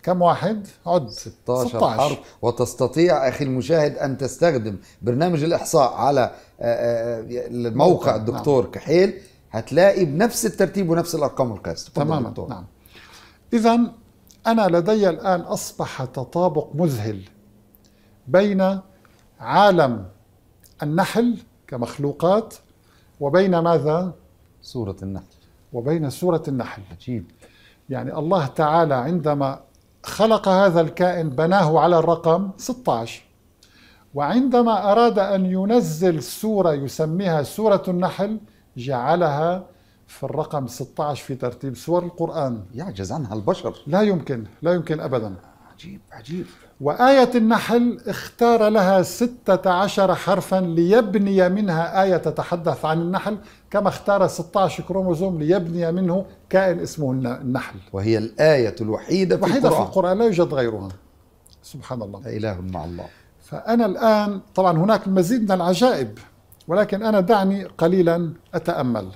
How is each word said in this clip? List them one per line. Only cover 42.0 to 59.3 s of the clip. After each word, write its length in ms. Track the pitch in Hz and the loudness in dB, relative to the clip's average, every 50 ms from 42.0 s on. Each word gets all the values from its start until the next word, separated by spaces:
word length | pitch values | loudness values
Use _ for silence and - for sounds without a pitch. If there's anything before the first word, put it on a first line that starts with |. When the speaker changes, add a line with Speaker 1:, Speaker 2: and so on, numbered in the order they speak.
| 175 | -2
Speaker 1:
القرآن. 600 | 175 - - 165 156 139 160 147 131 120 110 95 90 - | -4 -6 -6 -6 -6 -4 -4 -4 -4 -6 -8 -10 -14 -14
Speaker 2:
يعجز 360 | 113 - 196 113 95 98 87 | -12 -12 -12 -8 -8 -8 -6
عنها 220 | 113 160 143 98 104 | -6 -6 -6 -6 -8
البشر. 420 | 110 98 113 - - - 113 - - - | -6 -2 -2 -4 -2 -4 -8 -10 -8 -8
Speaker 1:
لا 140 | 143 151 196 | -2 0 2
يمكن، 420 | 214 208 196 165 127 - 139 117 110 95 - _ | 2 2 0 -2 -2 -6 -8 -8 -8 -14 -16 _
لا 120 | - 170 180 | -2 0 0
يمكن 260 | 180 156 - 160 151 | 0 0 -4 -6 -6
أبدًا. 360 | - 135 131 123 110 104 95 95 - - _ _ - - - | -4 -4 -4 -4 -4 -4 -10 -14 -18 -20 _ _ -20 -20 -20
Speaker 2:
عجيب، 280 | _ - 170 196 - _ _ | _ -20 -20 -20 -20 _ _
عجيب. 340 | - 113 110 127 165 185 - - - - - _ _ _ | -20 -20 -14 -12 -10 -10 -10 -12 -16 -20 -20 _ _ _
Speaker 1:
وآية 480 | 135 143 156 - 240 262 277 269 254 240 247 | -4 -4 0 4 6 6 8 8 6 6 4
النحل 640 | 240 220 220 233 196 - - 214 240 240 240 214 - - | 2 4 4 2 2 0 2 2 2 2 2 -2 -4 -8
اختار 600 | 214 - - - - - - 233 233 233 226 214 | -8 -8 -8 -10 -16 -2 2 4 4 6 6 4
لها 340 | 214 214 220 190 180 196 190 | 4 4 4 4 6 4 4
ستة 680 | 175 - - - 240 240 240 - _ - 190 175 175 190 | 2 2 0 -2 -2 -2 -2 -6 _ 2 2 2 4 2
عشر 440 | 180 175 196 196 - 202 196 185 175 | 2 2 0 0 2 2 2 2 2
حرفًا 400 | - - 175 196 185 - - 190 190 | 0 2 0 0 0 0 0 0 0
ليبني 880 | 185 175 165 165 170 175 202 240 240 202 185 214 202 196 196 190 180 180 | 0 0 0 0 2 4 4 4 4 2 0 0 0 2 4 4 4 4
منها 540 | 185 208 214 196 165 160 170 175 - 196 190 | 2 0 0 0 0 0 -2 0 2 2 2
آية 140 | 196 180 | 2 2
تتحدث 680 | 160 - 160 143 156 143 - 175 175 160 170 139 - - | 0 0 -2 -4 -4 -4 -4 -6 -4 -2 -4 -4 -2 -2
عن 160 | 156 160 165 | -2 -2 0
النحل، 360 | 170 170 185 185 - 202 214 202 - - - _ _ _ | -2 -2 -4 -4 -4 -4 -8 -8 -10 -18 -20 _ _ _
كما 160 | - 202 202 | -4 0 0
اختار 400 | 185 - - - - 202 202 185 | 0 -2 -2 -2 0 2 2 2
ستاش 540 | 180 180 - 160 - - 208 190 165 - - | 0 0 -6 -12 -4 0 0 0 0 -2 -6
كروموزوم 580 | 160 - 180 190 190 185 170 151 190 190 180 160 | -8 -6 -4 -2 -2 -2 -2 -2 -2 -4 -2 -2
ليبني 520 | 147 151 180 202 175 165 165 175 170 165 | 0 0 0 0 0 -4 -4 -4 -2 -2
منه 340 | 170 185 190 175 170 190 190 - - _ _ _ | -2 0 0 0 0 -2 -4 -6 -14 _ _ _
كائن 300 | - 185 190 190 170 170 | 0 2 2 2 0 -2
اسمه 320 | 170 - - - 151 131 | -6 -8 -6 -6 -4 -4
الن-، 300 | 127 131 131 120 123 - | -4 -4 -4 -6 -6 -6
النحل. 380 | 139 123 127 131 - - - 98 92 - - | -6 -4 -4 -4 -6 -8 -14 -18 -18 -10 -8
Speaker 2:
وهي 240 | 95 98 110 113 | -4 0 0 0
الآية 580 | 107 110 113 - - 147 156 156 135 120 104 95 - | 0 0 -4 -2 2 4 4 6 4 2 0 -2 -6
الوحيدة 560 | 113 107 110 - - - 160 190 190 170 | -4 -4 -4 -6 -4 -2 0 0 2 2